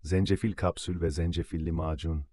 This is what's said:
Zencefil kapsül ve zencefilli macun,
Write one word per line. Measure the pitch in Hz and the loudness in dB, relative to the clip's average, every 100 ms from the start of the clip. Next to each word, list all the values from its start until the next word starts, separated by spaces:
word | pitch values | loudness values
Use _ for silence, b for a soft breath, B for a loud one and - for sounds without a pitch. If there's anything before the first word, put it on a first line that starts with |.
Zencefil | - 92 95 98 113 | 2 2 4 2 2
kapsül | 95 92 - - 90 | 0 0 0 -4 -2
ve | 82 | 0
zencefilli | 73 85 85 85 82 78 | 0 0 0 -2 -2 -2
macun, | 82 80 76 82 78 71 | 0 -2 -2 -2 -4 -4